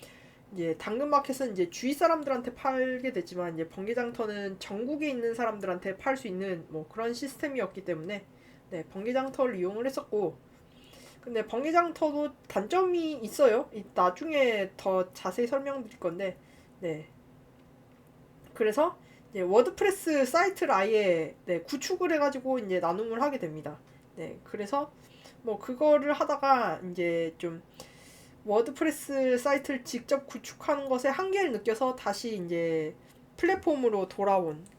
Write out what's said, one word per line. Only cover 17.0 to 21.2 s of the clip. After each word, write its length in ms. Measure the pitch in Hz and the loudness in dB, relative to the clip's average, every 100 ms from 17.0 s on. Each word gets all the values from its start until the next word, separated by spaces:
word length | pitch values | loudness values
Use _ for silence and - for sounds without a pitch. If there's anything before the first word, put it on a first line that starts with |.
| 160 - - - - - - - - - - - - - - | -10 -20 -20 -20 -20 -20 -20 -20 -20 -20 -20 -20 -20 -20 -10
그래서 440 | - 214 214 330 - - - - | 0 2 4 2 0 -16 -20 -10
이제 100 | 196 | -4
워드프레스 840 | 180 208 359 - 392 381 339 294 254 | 4 4 4 2 2 2 2 2 4
사이트를 460 | 339 381 381 302 | 4 2 2 2
아예, 640 | 196 202 214 196 170 | 2 4 4 4 2